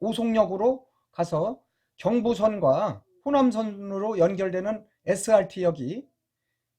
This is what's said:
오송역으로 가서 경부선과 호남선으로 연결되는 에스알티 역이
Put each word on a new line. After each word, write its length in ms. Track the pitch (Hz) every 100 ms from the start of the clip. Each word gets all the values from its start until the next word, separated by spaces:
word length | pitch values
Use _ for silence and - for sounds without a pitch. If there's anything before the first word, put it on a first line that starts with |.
오송역으로 840 | 202 220 226 226 196 190 226 262 _ _ _
가서 520 | - 170 156 196 262 _ _ _ -
경부선과 1080 | 185 240 226 202 214 208 151 143 202 101 _ _ 277
호남선으로 920 | 285 254 214 220 202 196 196 214 208
연결되는 680 | 170 190 190 180 196 214 - _ -
에스알티 560 | 196 226 214 - -
역이 440 | 175 160 127 214 - _ _ _ _ _ _